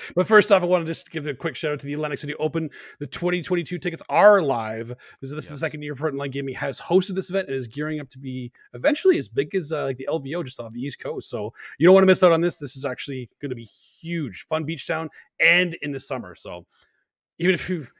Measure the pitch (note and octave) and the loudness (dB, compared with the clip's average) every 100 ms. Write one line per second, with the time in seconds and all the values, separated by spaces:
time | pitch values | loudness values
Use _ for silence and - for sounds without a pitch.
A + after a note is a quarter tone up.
0 | - - F#3 G#3+ G#3 F#3+ F3 F3+ E3 D#3+ | -6 -2 6 6 8 4 6 2 2 -6
1 | - D#3 D3 C3+ E3 B2 D3+ D3 C#3+ D3 | -8 -8 -6 -4 -6 -4 -4 -4 -6 -4
2 | D3+ D3 C#3+ C#3 D3+ D#3+ D#3 - - - | -4 -6 -8 -4 -2 -2 -4 -8 -20 -12
3 | C#3 - F3 F3+ - F3+ D#3+ F3 F3+ D#3+ | -10 -4 -2 -2 -2 -2 -2 -6 -6 -8
4 | - D3 G3+ G3+ F#3 A#2 A2 A2+ A#2 A#2+ | 0 8 8 8 4 0 -2 -6 -8 -12
5 | - - C3+ D3 - D3 D#3 D3+ D3 C3 | -16 -16 -12 -10 -10 -6 -6 -6 -10 -4
6 | D#3 C#3 C#3+ C#3 C3+ B2 C#3+ B2 - F#3 | -4 -4 -6 -6 -6 -4 -6 -6 2 2
7 | F#3 F#3 - F#3+ F#3 C3+ A#2 C#3 D3+ D3+ | 2 -4 -2 -4 -2 -6 -6 -6 -6 -6
8 | C#3+ C3 C3+ B2+ B2 _ _ A#2+ F3+ D4 | -8 -12 -10 -8 -10 _ _ -2 0 4
9 | F#4 G#3 A2+ A#2 D#3 F#3+ D3+ D3+ C#3 B2+ | 4 4 2 -2 0 -2 -2 -4 -4 -4
10 | C#3+ D#3 C3+ E3+ C3 - A2+ A#2 C#3 - | -4 -4 -4 -6 -6 -10 -10 -8 -8 -8
11 | C3+ C#3 - A#2 G#2+ - - - E3+ F#3+ | -8 -8 -8 -6 -6 -10 -14 4 8 8
12 | F#3+ F#3 F3+ E3 F3 - C#3 C3+ C3+ - | 8 6 6 6 2 -2 -10 -6 -6 -6
13 | - C3 A#2+ - C#3 A#2 A#2 _ _ _ | -8 -8 -10 -10 -8 -8 -10 _ _ _
14 | E3 E3+ C3 F#2 - D#3 D3 D#3+ - D#3+ | -6 -4 -4 -8 -6 -4 -4 -6 -4 -6
15 | D#3+ - _ - E3 F3 F3+ E3 D3 C3+ | -6 -12 _ 0 4 4 2 -4 -6 -8
16 | - C3 F#2 F2 G2 F2+ - _ _ _ | -6 -8 -8 -14 -12 -12 -14 _ _ _
17 | _ _ _ - F3+ F3 - F3 B2+ | _ _ _ -2 0 0 -2 -6 -6